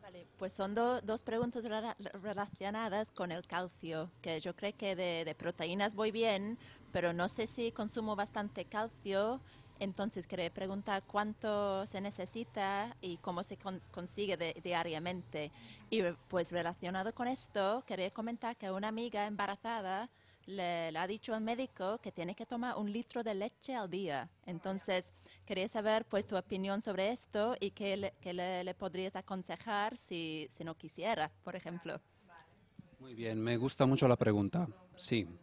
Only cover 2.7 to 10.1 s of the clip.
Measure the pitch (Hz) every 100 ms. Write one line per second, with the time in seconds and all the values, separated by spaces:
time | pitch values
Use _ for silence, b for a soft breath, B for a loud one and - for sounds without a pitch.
2.7 | 214 226 196 220 - 180 170 - 175 180
3.7 | - 160 156 170 - 180 160 180 175 202
4.7 | - 202 180 180 165 160 151 165 - 170
5.7 | 190 202 208 214 214 226 196 208 247 B
6.7 | B - 185 170 170 185 - 220 - 233
7.7 | 226 214 240 220 202 208 220 208 - 175
8.7 | 214 226 - 202 196 214 262 B B B
9.7 | B 196 185 196